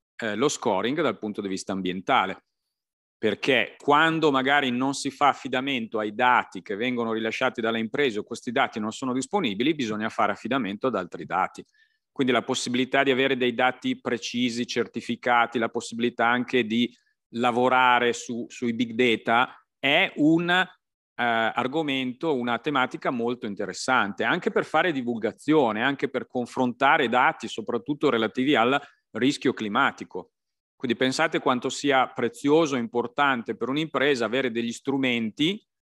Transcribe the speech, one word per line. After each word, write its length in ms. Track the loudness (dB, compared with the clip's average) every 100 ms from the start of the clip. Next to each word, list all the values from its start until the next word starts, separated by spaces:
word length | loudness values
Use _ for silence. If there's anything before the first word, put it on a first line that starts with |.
| _ -10
eh, 180 | -6 0
lo 120 | 0
scoring 540 | 0 0 0 0 -2
dal 160 | -2 -2
punto 240 | -6 -6
di 60 | -6
vista 240 | -6 -6
ambientale. 720 | -6 -4 -6 0 0 0 -6 _ _ _ _ _ _ _ _
Perché 540 | -4 -2 0 0 0 -4
quando 540 | 2 4 4 2 2
magari 400 | 2 2 2 0
non 240 | -2 -2
si 160 | -4 -6
fa 180 | 0 2
affidamento 680 | 2 -4 -4 -2 -4 -4 -4
ai 160 | -4
dati 480 | 0 2 2 0 -8
che 120 | -10
vengono 380 | -6 -4 -2 -4
rilasciati 480 | -4 -4 -2 -2 -2
dalle 180 | -2 -2
imprese 420 | -4 -2 -2 -2
o 20 |
questi 280 | -8 -10 -6
dati 300 | -2 -2 -2
non 120 | -6
sono 200 | -6 -4
disponibili, 640 | -4 -4 -2 -2 0 0
bisogna 340 | 0 -4 -4 -6
fare 240 | -2 -2
affidamento 540 | -2 -4 -4 -2 -4 -4
ad 80 |
altri 320 | -4 -6 -10 -6
dati. 360 | -2 -2 -6 -20 _ _ _ _
Quindi 220 | 4 6
la 80 | 6
possibilità 640 | 4 0 0 2 4 4
di 80 | 6
avere 260 | 6 4 4
dei 160 | 2
dati 480 | 4 2 2 -2 -4
precisi, 640 | -2 -4 -2 0 0 0 -2
certificati, 920 | -2 -2 -4 -6 -4 2 2 2 0
la 100 | -2
possibilità 600 | -4 -8 -4 -2 0 2
anche 360 | 2 2 0
di 260 | 2 0 -2 -4 _ _ _
lavorare 800 | -2 0 2 2 4 4 4 2
su, 320 | -2 -6 -10 -10
sui 240 | -6 -4
big 200 | -2 -4
data 640 | 0 2 2 0 0 0 -4 _ _
è 320 | 0 2 0 2
un, 320 | 2 2 2
eh, 180 | 0 -2 _ _ _ _
argomento, 1200 | -4 0 0 0 0 -2 -2 -2 -2 -4 -4 -2
una 240 | -2 -2 -2
tematica 520 | -2 0 0 -2 -4
molto 340 | -2 -4 -4
interessante, 800 | -6 -6 -8 -6 0 0 0 -2
anche 260 | -2 0 0
per 140 | -2
fare 280 | 0 0 0
divulgazione, 920 | -2 -4 -4 -4 -4 2 2 4 2
anche 260 | -2 -2 -4
per 180 | -4 -6
confrontare 840 | -6 -6 -2 -2 2 2 4 4
dati, 380 | 2 2 0 -8
soprattutto 600 | -10 -6 -6 -4 -2 2
relativi 460 | 2 0 0 0 2
al 240 | 2 0 -4 _ _
rischio 420 | -2 0 2 0
climatico. 800 | -2 -2 2 0 0 -10 -14 -14 _ _ _ _ _
Quindi 160 | -4 0
pensate 440 | 0 0 0 0
quanto 280 | 0 0 -2
sia 400 | -2 2 2 2
prezioso 680 | 0 -4 -2 2 4 4
e 40 | 0
importante 760 | -2 -2 -4 0 0 0 -4
per 140 | -6 -4
un'impresa 560 | -4 -2 0 2 2
avere 260 | 0 0 -2
degli 220 | -2 -4
strumenti, 920 | -4 -4 0 0 0 -2 -2 -2 -2 -10 _ _